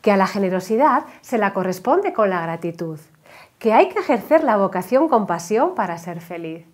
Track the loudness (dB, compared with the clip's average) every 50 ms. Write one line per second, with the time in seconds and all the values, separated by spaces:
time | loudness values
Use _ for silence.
0 | 2 2 4 4 2 0 0 -2 -2 0 -2 -4 -2 -2 0 2 4 4 2 2
1 | -2 -4 -18 -20 _ -6 -2 0 0 0 -2 -2 -4 -4 -4 -4 0 0 2 2
2 | 0 -2 0 0 0 0 0 -2 -4 -4 -6 -6 -8 -10 -8 -8 -10 -10 -10 -12
3 | -16 _ _ _ _ -20 -20 -20 -20 _ _ _ 0 4 6 6 4 4 2 -6
4 | -2 0 -2 -2 2 2 2 4 4 2 2 2 0 0 0 -4 -2 0 2 2
5 | 2 4 2 2 2 0 -4 -6 -4 -2 0 0 0 0 0 -4 -4 -4 -6 -10
6 | -10 -12 -12 -12 -12 -12 -12 -12 -10 -10 -12 -14 -16 _